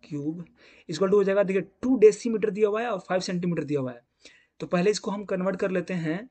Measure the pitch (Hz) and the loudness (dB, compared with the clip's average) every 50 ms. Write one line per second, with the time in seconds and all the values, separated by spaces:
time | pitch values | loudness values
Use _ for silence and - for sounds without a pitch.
0 | _ - 151 143 143 151 160 180 170 - _ _ - - - - _ - 165 160 | _ -12 -10 -8 -6 -6 -8 -8 -12 -16 _ _ -20 -20 -20 -20 _ -10 -2 0
1 | 196 190 190 208 196 185 196 202 202 180 190 190 180 - _ _ - 247 262 226 | 2 4 4 4 4 4 2 2 2 2 0 -2 -2 -4 _ _ 0 0 2 8
2 | 208 214 202 - - 240 226 214 190 214 185 208 214 208 202 214 233 247 214 185 | 8 6 6 6 -4 -4 -2 0 -2 -2 0 2 0 2 2 -2 -4 -4 -6 -6
3 | - - 180 185 180 - 185 175 175 180 170 160 156 139 147 143 131 127 123 120 | -4 -2 -2 -2 -2 -2 -6 -4 -2 -2 -2 -4 -4 -4 -4 -4 -4 -6 -10 -14
4 | _ _ _ _ _ - _ _ _ _ _ _ - 151 - 175 175 208 214 - | _ _ _ _ _ -20 _ _ _ _ _ _ -8 -4 -2 0 2 2 0 0
5 | - 220 190 202 208 185 202 185 180 190 196 185 214 196 185 180 175 - 185 180 | -4 -6 -6 -6 -6 -6 -4 -2 -2 -2 -2 -2 -4 -2 -2 -2 -4 -4 -6 -4
6 | 160 156 156 190 226 262 | -2 -4 -4 -4 -6 -12